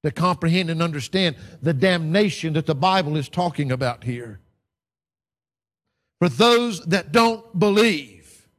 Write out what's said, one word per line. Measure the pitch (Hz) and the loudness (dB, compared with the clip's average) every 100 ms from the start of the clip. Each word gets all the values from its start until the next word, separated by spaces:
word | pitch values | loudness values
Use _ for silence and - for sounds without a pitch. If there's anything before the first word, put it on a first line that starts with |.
to | 147 | -6
comprehend | - 175 175 170 175 165 | -2 -2 0 0 0 -2
and | 160 | -2
understand | 170 147 120 190 180 123 - - | -2 -4 -4 0 -2 -2 -18 -6
the | 160 | -4
damnation | 135 190 175 156 190 214 - 160 | 2 2 2 0 0 0 -2 -4
that | 156 160 | -4 -2
the | |
Bible | 139 180 190 151 151 | 0 2 2 0 -4
is | 135 | -4
talking | - 175 151 143 | -2 -2 -2 -4
about | 127 131 117 | -2 -4 -4
here. | 117 120 117 98 _ _ _ _ _ _ _ _ _ _ _ _ _ _ _ _ _ _ | -8 -8 -10 -18 _ _ _ _ _ _ _ _ _ _ _ _ _ _ _ _ _ _
For | 170 | -2
those | 123 233 240 240 175 165 | 4 4 4 2 -4 -2
that | 185 170 | -2 2
don't | 226 233 220 - 180 | 2 4 0 -8 0
believe | 208 202 226 160 127 95 - - _ | 2 4 4 0 -6 -20 -20 -20 _